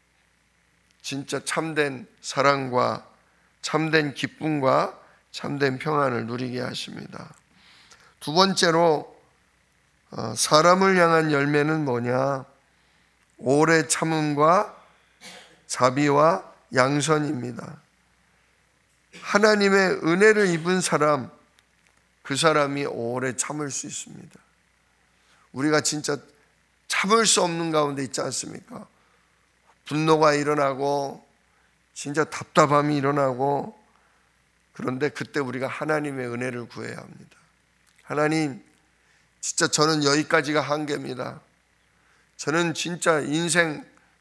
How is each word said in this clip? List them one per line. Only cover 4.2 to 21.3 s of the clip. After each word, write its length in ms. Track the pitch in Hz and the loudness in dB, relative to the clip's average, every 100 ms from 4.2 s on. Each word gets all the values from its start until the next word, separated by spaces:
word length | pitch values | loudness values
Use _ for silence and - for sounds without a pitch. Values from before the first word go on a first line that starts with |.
| 135 - 156 151 131 139 185 - - _ _ | -8 -6 -4 0 2 2 0 -6 -20 _ _
참된 480 | - - 143 139 131 | -12 -8 -2 -2 -2
평안을 480 | 151 147 139 117 113 | -2 0 0 -2 -6
누리게 340 | 120 123 123 | -8 -8 -6
하십니다. 720 | 123 - - - - - - - _ _ _ - _ - _ _ | -8 -8 -12 -14 -14 -16 -18 -20 _ _ _ -20 _ -20 _ _
두 120 | - | 0
번째로, 800 | 156 190 185 175 165 170 151 - - _ _ _ _ _ _ _ _ _ | 4 4 4 2 4 4 2 -2 -16 _ _ _ _ _ _ _ _ _
어, 220 | - 117 - | -10 -8 -4
사람을 580 | - 156 170 185 190 190 | 4 6 6 6 4 4
향한 360 | 170 160 156 | 4 4 2
열매는 520 | 143 143 147 147 160 | 0 2 2 2 0
뭐냐? 600 | 147 123 120 127 135 139 127 _ _ _ _ _ _ _ _ _ | -2 -2 -2 0 -2 -4 -8 _ _ _ _ _ _ _ _ _
오래 500 | 120 143 160 165 151 | 0 4 4 4 2
참음과 880 | - 160 160 151 143 151 185 208 - _ _ _ _ - - - _ - | -2 -2 -2 -2 2 4 2 0 -8 _ _ _ _ -20 -20 -20 _ -12
자비와 760 | - 123 127 147 143 156 190 - - _ | 0 2 4 2 4 4 2 -4 -20 _
양선입니다. 1080 | 131 131 147 143 151 147 127 120 117 143 156 _ _ _ _ _ _ _ _ _ _ _ _ _ - | 2 2 2 2 0 0 -4 -8 -10 -14 -18 _ _ _ _ _ _ _ _ _ _ _ _ _ -18
하나님의 840 | - 202 214 208 202 196 185 - 156 | -2 2 4 4 4 4 4 2 0
은혜를 420 | 175 214 214 196 | 4 6 6 2
입은 320 | 165 165 185 | 0 0 0
사람, 500 | - 156 151 147 117 | 0 2 2 0 -4